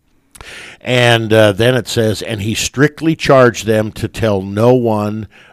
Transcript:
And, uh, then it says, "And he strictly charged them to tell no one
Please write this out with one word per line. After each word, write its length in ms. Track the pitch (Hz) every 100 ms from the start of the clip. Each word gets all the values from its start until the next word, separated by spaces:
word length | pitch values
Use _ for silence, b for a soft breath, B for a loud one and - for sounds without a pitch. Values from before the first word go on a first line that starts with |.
| _ _ _ B B B B B
And, 500 | - 123 120 117 113
uh, 220 | 110 107
then 220 | 95 117 127
it 120 | 98
says, 340 | 120 110 101
"And 200 | 82 110
he 120 | 101
strictly 640 | 104 - - 147 - 160 160
charged 500 | - 135 123 104 104
them 280 | 107 107
to 160 | - 107
tell 320 | - 113 98
no 320 | 98 101 120
one 540 | 127 117 107 104 107 104 b b